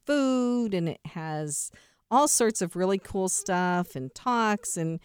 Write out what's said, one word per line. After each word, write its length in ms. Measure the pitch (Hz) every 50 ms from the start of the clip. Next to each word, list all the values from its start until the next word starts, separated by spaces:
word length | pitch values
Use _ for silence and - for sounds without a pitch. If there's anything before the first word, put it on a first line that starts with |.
| _
food, 680 | - 285 294 269 262 262 254 247 247 240 240 240 220 196
and 140 | 180 165 165
it 120 | - - -
has 680 | 156 - 175 160 160 156 151 156 151 143 - - - - - - _ _ _ _ -
all 200 | 220 254 294 294
sorts 320 | - - 240 220 220 -
of 140 | 190 170 -
really 240 | 175 185 185 196 190
cool 280 | - - - 196 185 185
stuff 680 | - - - - 185 180 180 180 180 180 180 175 -
and 180 | 135 131 131 -
talks, 600 | - - 254 247 233 226 214 208 202 208 - - 180
and 220 | 165 165 165 165